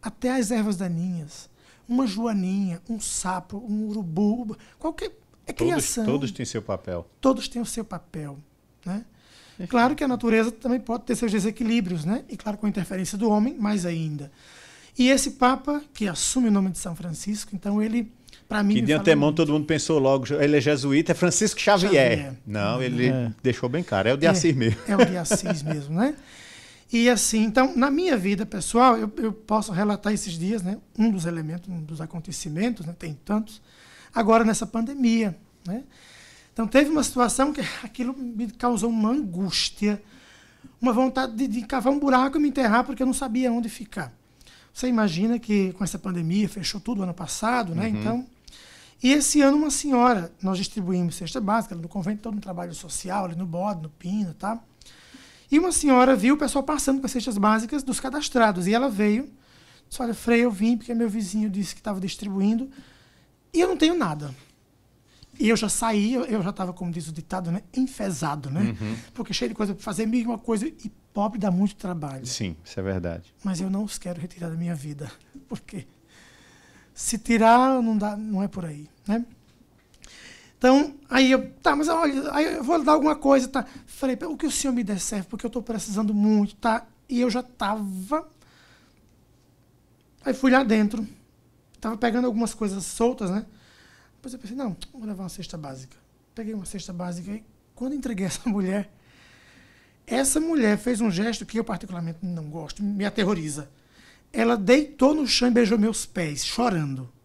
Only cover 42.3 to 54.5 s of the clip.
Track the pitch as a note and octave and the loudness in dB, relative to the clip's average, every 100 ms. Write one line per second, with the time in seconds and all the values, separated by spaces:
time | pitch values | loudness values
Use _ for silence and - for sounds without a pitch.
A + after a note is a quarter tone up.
42.3 | D4 D4 C4+ A#3+ A3 B3 B3+ C4 C4 C4+ | 2 2 2 4 4 2 0 0 0 -2
43.3 | A3 B3+ A#3 A3+ - G#3+ - C3+ A2+ _ | 0 0 0 -4 -8 -12 -10 -10 -12 _
44.3 | _ - - - - B3+ A#3+ G#3 D#3+ G#3+ | _ -20 -20 -20 -6 0 2 2 2 0
45.3 | A#3 - G#3 F#3+ F3 F#3 F#3 G3 F3 E3 | 0 2 2 2 -2 -6 -4 -6 -4 0
46.3 | F#3+ G#3 - E3 G#3 - A#3 F#3 F3 D#3+ | 0 0 -2 -8 -8 -6 -4 -4 -6 -8
47.3 | - A3 B3 G#3 E3 A3 G#3 G#3+ A#3+ B3+ | -4 0 0 0 -2 -2 -2 -2 -2 -4
48.3 | _ - - - - - _ B3 D4 C#4+ | _ -20 -20 -20 -20 -20 _ 4 4 4
49.3 | D4 C#4 D4 D4+ C#4 D4 B3+ B3 A3+ E3+ | 6 6 6 2 0 0 4 6 4 -2
50.3 | - F#3+ F#3 G3 - F3+ F3+ F3 - E3 | -6 -4 -2 -2 -4 -2 0 0 -4 -8
51.3 | C4 G3+ A3 A3 F3 E3 G3+ F3 G#3 A3+ | -4 0 0 -2 -8 -10 -6 -4 -6 -6
52.3 | G#3 G3 F3 F3 E3+ E3 - F#3 F#3+ F#3 | -8 -8 -10 -10 -12 -10 -10 -4 -4 -4
53.3 | E3 F#3 E3+ G3 G3 D#3 _ F3 G#3 G3 | -6 -6 -4 -4 -4 -10 _ -6 -4 -4
54.3 | D#3 G3+ | -4 -6